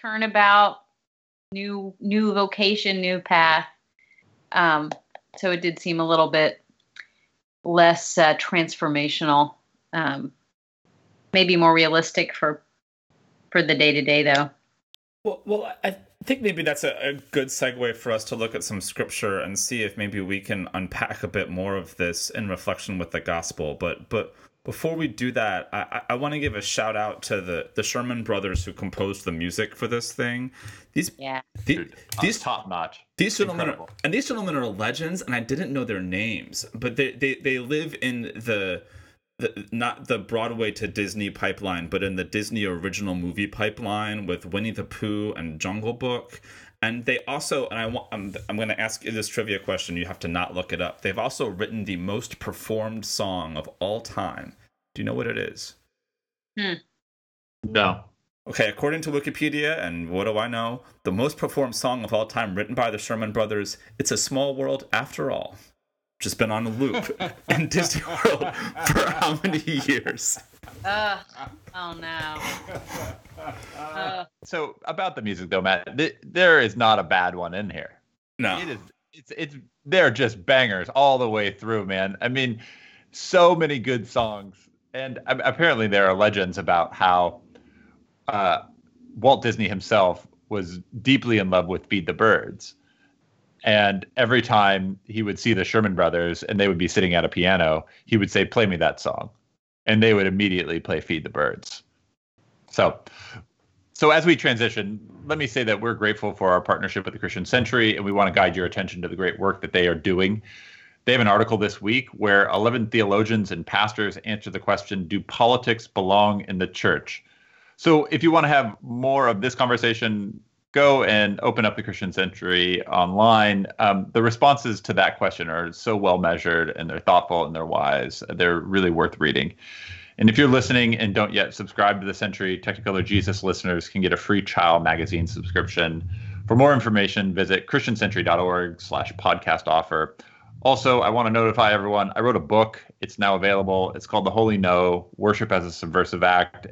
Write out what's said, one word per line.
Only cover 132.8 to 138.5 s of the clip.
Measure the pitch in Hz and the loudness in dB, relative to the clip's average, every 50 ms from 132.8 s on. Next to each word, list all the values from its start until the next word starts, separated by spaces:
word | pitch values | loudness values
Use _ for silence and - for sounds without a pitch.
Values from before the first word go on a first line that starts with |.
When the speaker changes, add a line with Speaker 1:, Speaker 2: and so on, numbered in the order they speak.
| - 104 95 92 90 | -4 -2 -2 -2 0
Speaker 3:
Jesus | 92 101 98 90 98 101 98 | 2 0 0 2 0 -4 -2
listeners | - 95 87 - - 92 87 85 - - | -2 -2 -4 -2 -2 -2 -2 -2 -4 -6
can | - 98 | -4 0
get | 92 87 85 | 0 2 0
a | |
free | - - - 104 98 98 | 0 0 0 0 0 0
Child | - - - 87 85 82 85 85 | 0 0 2 4 6 6 6 4
magazine | 82 82 82 80 92 92 85 85 | 2 0 0 -2 -4 -2 -2 -2
subscription. | 85 - 85 87 - - 87 87 - - 87 85 82 82 82 - - - - - - - - - | -4 -4 -8 -8 -2 -2 -2 -2 -2 -2 -2 -2 -2 -2 -6 -8 -8 -8 -8 -10 -12 -12 -8 -2
For | - 113 | 2 4
more | 120 139 143 143 | 6 8 6 6
information, | 123 110 117 107 101 98 98 - 107 98 95 90 | 4 2 2 2 2 2 2 0 0 -2 0 0
visit | 92 95 90 95 90 - | 0 2 2 2 0 0
christiancentury | - - 135 - 131 113 110 107 98 104 95 82 | 0 -2 0 0 0 -2 0 0 0 0 0 2
dot | 85 85 87 | 2 2 2
org | 90 92 | 2 2